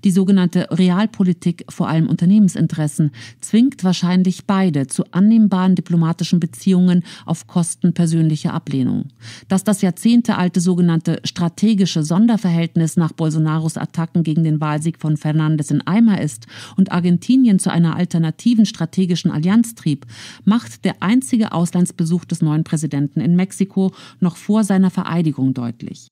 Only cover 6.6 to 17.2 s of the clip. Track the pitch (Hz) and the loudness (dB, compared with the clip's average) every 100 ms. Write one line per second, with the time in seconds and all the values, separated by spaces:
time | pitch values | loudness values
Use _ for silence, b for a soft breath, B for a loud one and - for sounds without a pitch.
6.6 | - 185 180 180 170 B - 165 - 180 | 0 2 4 2 -2 B -8 -8 -4 -4
7.6 | 165 - 180 170 170 165 160 151 165 160 | -4 -2 -2 0 0 0 0 0 -4 -6
8.6 | - 139 120 98 - _ B B - 190 | -6 -4 -2 -4 -8 _ B B -4 -2
9.6 | - 196 185 170 226 240 226 - 180 185 | -2 0 -2 0 2 2 2 -2 0 0
10.6 | 175 175 175 165 160 165 - - 170 - | 0 2 2 2 -2 -4 -6 -4 -4 0
11.6 | 214 208 180 170 151 170 233 214 185 165 | 0 2 0 -2 0 2 2 2 0 0
12.6 | 165 - 160 - 165 - 160 156 156 160 | 0 -2 0 0 -2 -2 -2 0 0 -2
13.6 | 160 - - - 165 180 165 156 160 151 | -4 -6 -8 -6 -4 -2 0 0 0 0
14.6 | 151 151 160 165 156 151 156 156 156 156 | -2 -2 -4 -4 -4 -2 0 0 0 0
15.6 | - 143 - 196 233 196 147 - - B | 0 -2 0 2 4 2 -2 -8 -20 B
16.6 | B - 190 175 180 175 | B -2 0 2 0 0